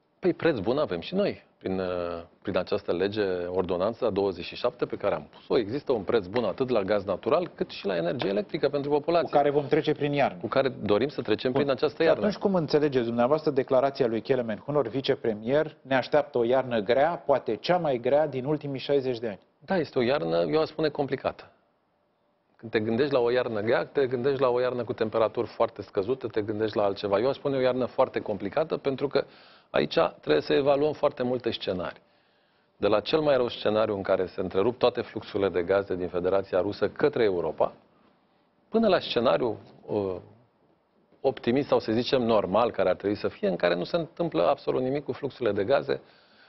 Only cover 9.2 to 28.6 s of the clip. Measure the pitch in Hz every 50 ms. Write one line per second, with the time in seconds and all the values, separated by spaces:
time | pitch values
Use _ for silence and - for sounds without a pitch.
9.2 | 151 135 - 147 143 147 139 147 143 131 147 156 - 156 147 - 143 147 143 143
10.2 | 131 104 90 87 - 110 - 135 135 131 127 - - 101 104 104 123 151 - -
11.2 | 120 107 107 104 - 131 127 139 147 139 131 113 156 143 - - 165 160 143 -
12.2 | 202 208 - - - 202 190 180 151 131 156 147 147 151 131 131 117 117 117 120
13.2 | 120 127 151 156 - 160 139 135 123 - 135 127 131 139 135 - 135 113 117 110
14.2 | - - 135 123 120 113 107 92 - - 147 147 131 113 101 135 131 - 131 -
15.2 | - 117 107 104 110 117 139 151 156 156 - _ - 131 135 127 120 - - 147
16.2 | - - - 123 117 117 127 135 127 123 120 113 101 101 120 131 143 165 175 170
17.2 | - - 139 123 - 127 110 104 - - 175 180 165 147 131 117 117 123 139 147
18.2 | 160 147 135 131 123 143 156 147 - 139 135 127 - - 143 143 127 131 123 113
19.2 | 123 110 98 - _ _ _ _ - - 196 180 143 - - 135 120 117 139 151
20.2 | 165 165 165 170 170 156 147 156 156 - - - 160 147 - - 143 135 139 131
21.2 | - 90 - - - - _ _ _ _ _ _ _ _ _ _ _ _ _ _
22.2 | _ _ _ _ _ _ _ _ - 110 - 113 107 113 113 117 147 143 139 127
23.2 | 120 120 123 123 123 123 113 104 101 113 131 170 165 143 - 147 135 120 131 123
24.2 | 120 143 139 127 135 123 120 123 127 127 123 123 117 110 120 - 113 110 110 113
25.2 | 110 107 - 123 110 - - - 117 110 - - 101 - - 104 92 110 131 131
26.2 | 123 110 - 110 104 107 107 104 110 107 101 113 104 101 98 - - 101 98 98
27.2 | 117 135 135 - - 143 135 135 127 127 123 127 123 113 - - 127 131 - 113
28.2 | - - 104 95 104 98 - 147